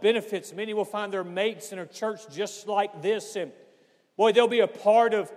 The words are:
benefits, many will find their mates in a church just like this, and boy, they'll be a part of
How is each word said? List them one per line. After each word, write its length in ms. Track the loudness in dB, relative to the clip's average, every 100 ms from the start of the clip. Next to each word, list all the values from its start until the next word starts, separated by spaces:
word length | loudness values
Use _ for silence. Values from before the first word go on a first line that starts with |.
benefits, 520 | 0 0 -2 -8 -8
many 200 | -10 -6
will 120 | -4 -4
find 260 | -4 -6
their 120 | -6
mates 480 | -4 -2 -2 -4 -12
in 80 | -12
a 60 | -14
church 440 | -8 -6 -6 -10
just 380 | -8 -8 -8 -4
like 340 | -2 -2 -2
this, 340 | -2 -2 -4 -8
and 160 | -8 -10 _ _ _ _ _ 2
boy, 180 | 4
they'll 140 | 6 4
be 120 | 4
a 80 | 2
part 460 | 2 4 6 6
of 180 | 2 -2